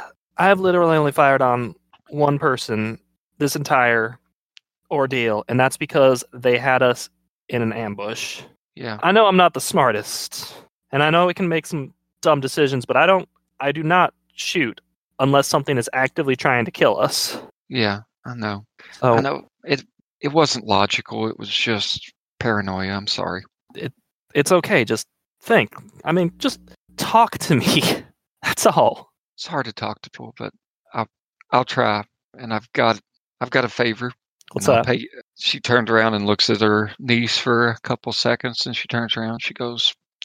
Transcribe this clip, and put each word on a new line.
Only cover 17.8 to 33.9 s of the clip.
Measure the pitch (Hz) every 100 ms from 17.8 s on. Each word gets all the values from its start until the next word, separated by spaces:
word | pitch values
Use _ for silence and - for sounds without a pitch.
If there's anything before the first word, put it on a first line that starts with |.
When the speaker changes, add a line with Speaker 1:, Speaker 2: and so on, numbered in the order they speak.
| 107 101 - _ -
Speaker 2:
I | 120
know. | 107 101 107 _ -
Speaker 1:
So | - 131
Speaker 2:
I | 117
know | 139 143 - _
it, | - 139 - _ _ _
it | 143
wasn't | 151 147 127 110
logical. | 98 101 - - 110 110
It | -
was | 101
just | - - 104 - - - _ _ _
paranoia. | 120 104 95 95 95
I'm | 98 104
sorry. | - 90 90 - _ _ -
Speaker 1:
It, | 131 - _ _ _
it's | 147 139
okay. | 180 - 185
Just | 113 113 - _ _ _
think. | - 226 107 - - -
I | -
mean, | 175 175 -
just | - - - - _ -
talk | - 226 233 -
to | - 139
me. | - 92 - 78 -
<laughs> | _ _ _
That's | - - 226
all. | 175 110 - - _ _ -
Speaker 2:
It's | -
hard | 160 120
to |
talk | - 107 104
to | -
people, | - 117 -
but | 113 - _ _ _
I'll, | - 110 _ _ _ _
I'll | 123 127
try. | - 117 104 104 _ _ -
And | 120
I've | 107 -
got, | - 117 104 _ _ _ _
I've | 131
got | 135 123
a |
favor. | - 120